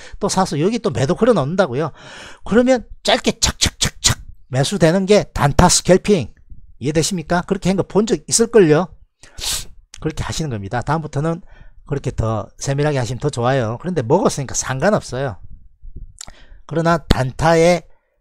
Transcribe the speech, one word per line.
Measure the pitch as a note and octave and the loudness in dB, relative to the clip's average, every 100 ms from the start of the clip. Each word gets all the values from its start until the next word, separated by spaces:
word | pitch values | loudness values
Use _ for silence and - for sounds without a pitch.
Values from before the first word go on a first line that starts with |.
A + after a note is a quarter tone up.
| - - | -18 -6
또 | G3 | -2
사서 | F#3 F#3 C#3+ | 0 0 0
여기 | E3+ A#3 | 0 0
또 | G#3+ | -2
매도 | A#2+ C3 E3+ | -2 0 2
걸어 | A#3 | 2
놓는다고요. | G#3 C3+ F#3 F3+ B2 D#3+ - - - - - | 2 2 0 -2 -2 -6 -8 -20 -20 -20 -14
그러면 | - G#3 B3 B3+ - - | -2 2 4 2 -2 -8
짧게 | - A#3 - - | -2 0 0 -2
착착착착 | - - - - - - - - - - - | -2 0 -2 -2 -6 -2 -2 -2 -6 -20 -6
매수되는 | B2+ C#3+ G3+ E3 F#3 F#3 | -2 -2 2 4 4 4
게 | G#3 C#3 | 2 2
단타 | - C#3+ - F3+ | 0 0 4 4
스캘핑. | - - F#3 - G3 A#2+ - - - - - | 4 4 4 4 0 0 -10 -20 -20 -20 -10
이해되십니까? | B2 D#3 D3+ F#3 D3+ F3 | -4 -2 0 -2 -2 -2
그렇게 | - F#3+ F3 | -2 -2 0
한 | F#3+ | 0
거 | |
본 | - F#3+ G#3+ | 0 0 2
적 | F#3 - | 0 0
있을걸요? | C#3+ A#3 A#3 E3+ D3+ F3+ - - _ - - - - - - - - | 0 4 6 6 6 2 -8 -20 _ -20 -12 -8 -6 -8 -16 -20 -10
그렇게 | D#3 - | -8 -6
하시는 | - G#2+ D#3 | -6 -4 -4
겁니다. | A2 G2 A#2+ | -6 -6 -4
다음부터는 | - D#3 D#3 C#3+ D#3+ E3+ - - - - - | -2 -2 -4 -4 -2 -4 -8 -20 -20 -18 -8
그렇게 | C#3 C3 | -6 -4
더 | - A2+ A2 G2+ - | -4 -4 -4 -8 -10
세밀하게 | - C#3 D3+ C#3 | -4 -2 0 0
하시면 | A2+ A#2+ | -4 -4
더 | D3 | -4
좋아요. | - A#2+ C3+ A2 A2+ | -2 0 0 -2 -4
그런데 | E3 E3 | -6 -4
먹었으니까 | A2+ E3 B3+ - B2+ G#2 | 0 2 2 -2 -6 -6
상관없어요. | - C3 F3+ G3+ - B2 C#3 F#2+ - - - _ - - - - - - - - - | -6 -2 0 0 -2 -6 -6 -8 -14 -18 -20 _ -18 -16 -16 -18 -18 -18 -20 -20 -8
그러나 | D3+ E3 E3+ | -2 0 2
단타에 | - G#2+ C3 - D#3+ E3 E3 F3 - - _ _ | 2 0 -2 0 2 4 4 2 -2 -20 _ _